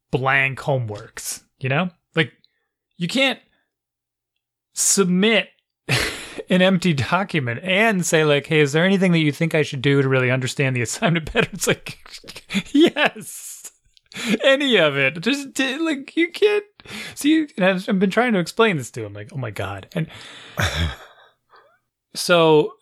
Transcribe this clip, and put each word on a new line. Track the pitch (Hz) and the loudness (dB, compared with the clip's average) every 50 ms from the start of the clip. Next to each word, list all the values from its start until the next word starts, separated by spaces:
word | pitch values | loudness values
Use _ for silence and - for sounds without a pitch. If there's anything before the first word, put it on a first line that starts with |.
| _ _ | _ _
blank | - 131 123 131 135 139 135 135 131 - | -6 -2 0 0 0 2 0 0 -4 -6
homeworks, | - - 139 131 120 107 104 104 101 - _ - - - - - _ _ _ _ | -4 -2 -2 -2 -2 -4 -8 -12 -14 -16 _ -14 -12 -12 -12 -12 _ _ _ _
you | - 127 | -4 -2
know? | 135 147 185 185 - _ _ _ _ | -2 -2 -2 -4 -6 _ _ _ _
Like, | 160 160 120 - _ _ _ _ _ _ _ _ _ _ _ _ | -2 -2 -2 -4 _ _ _ _ _ _ _ _ _ _ _ _
you | _ 175 170 | _ -8 -4
can't | - 262 269 269 247 - _ _ _ _ _ _ _ _ _ _ _ _ _ _ _ _ _ _ _ _ _ _ _ _ _ _ _ | -2 0 0 0 -2 -4 _ _ _ _ _ _ _ _ _ _ _ _ _ _ _ _ _ _ _ _ _ _ _ _ _ _ _
submit | - - - - 196 196 180 180 180 196 220 226 196 180 - _ _ _ _ | -4 -2 0 2 2 2 2 2 2 2 2 2 2 0 -2 _ _ _ _
<laughs> | _ _ _ - 139 123 - - - - - - - - - - | _ _ _ -4 -2 -2 -2 -4 -6 -10 -14 -16 -14 -16 -4 0
an | 190 180 | 2 4
empty | 180 190 196 175 - 185 160 | 4 4 4 2 2 2 0
document | 135 117 - - 180 202 185 - 165 131 120 117 120 - | 0 0 0 0 -2 -2 -2 -4 -4 -2 -2 -6 -6 -4
and | 180 185 190 220 226 214 185 165 | -2 0 2 2 2 2 0 -2
say, | - - 160 156 | 2 2 2 4
like, | 151 143 143 139 - | 4 2 2 0 0
"Hey, | 165 151 | 2 2
is | 151 139 | 2 4
there | 131 156 170 | 2 2 2
anything | 190 196 190 185 185 | 2 2 4 4 4
that | 170 165 | 4 4
you | 160 147 139 | 2 0 0
think | - 170 160 - | 0 -2 0 0
I | 160 147 | 0 0
should | - - 135 | 0 -4 -2
do | 120 143 139 139 | 0 2 4 4
to | 135 135 | 4 4
really | 131 131 127 127 | 2 2 2 2
understand | 127 131 127 127 - - 143 131 131 | 2 0 0 -4 -2 -2 -2 0 0
the | 120 | -2
assignment | 123 - - - 233 175 165 170 156 - - | -2 -4 -4 -2 0 0 0 0 -2 -2 -2
better?" | 240 190 - | -2 -2 -2
It's | - 170 - - | -2 -6 -2 -2
like, | 175 - - - - - - - - - - - - - - _ - 196 - - | -2 -2 -4 -14 -18 -16 -20 -20 -20 -20 -20 -20 -20 -20 -16 _ -6 -6 -6 0
<laughs> | |
yes, | - 285 330 - 240 277 302 240 - 214 175 - - - - - - - - - _ _ _ _ _ _ _ _ - - - 240 202 - - | 2 4 4 4 4 2 0 -2 -2 -4 -14 -16 -16 -16 -16 -16 -18 -18 -20 -20 _ _ _ _ _ _ _ _ -14 -10 -6 -4 -4 0 2
any | 269 269 269 294 269 240 196 | 2 2 2 2 2 4 4
of | 160 151 139 139 | 4 4 2 2
it. | 139 135 131 175 | 0 0 0 -2
Just, | 165 226 285 285 277 269 - | -2 -2 -2 -2 -4 -10 -4
d-, | - 262 262 247 294 | -4 -2 -2 -2 -2
like, | 330 320 302 277 269 - - | -2 -4 -4 -4 -8 -8 -2
you | - 339 339 | -2 -2 -2
can't | - - 392 415 415 415 403 - _ _ - - - 208 - - - | 0 0 2 2 2 0 -2 -6 _ _ -20 -16 -14 -14 -14 -14 -14
see. | - - 285 320 320 311 294 - - | -2 0 2 2 2 2 -2 -2 0
And | 185 | 2
I've, | 185 196 180 190 - | 2 2 0 -2 -2
I've | 214 190 | 0 0
been | 196 202 | 0 2
trying | - - 240 254 226 | 2 2 2 2 2
to | 185 | 0
explain | 170 - - - 226 220 190 147 | -2 -4 0 0 2 2 2 -2
this | 123 - | -4 -6
to | - 127 110 | -10 -10 -10
him, | 104 101 | -10 -12
like, | 104 104 107 - | -14 -16 -12 -10
"Oh | 143 | -8
my | 127 113 | -8 -8
God." | 101 - 101 87 101 98 - - - | -6 -8 -8 -8 -8 -10 -12 -8 -6
And | - 160 - - - - - - - - - - - | -6 -6 -6 -8 -18 -20 -20 -20 -20 -20 -18 -6 -4
<laughs> | - 87 - 78 85 76 - - - - _ _ - _ _ _ _ _ _ - _ _ _ _ _ _ _ _ _ _ _ | -4 -4 -2 -2 -4 -4 -4 -10 -18 -20 _ _ -20 _ _ _ _ _ _ -20 _ _ _ _ _ _ _ _ _ _ _
so | - - - 180 170 165 160 156 151 147 147 - _ | -10 0 2 4 4 6 6 6 6 4 2 -4 _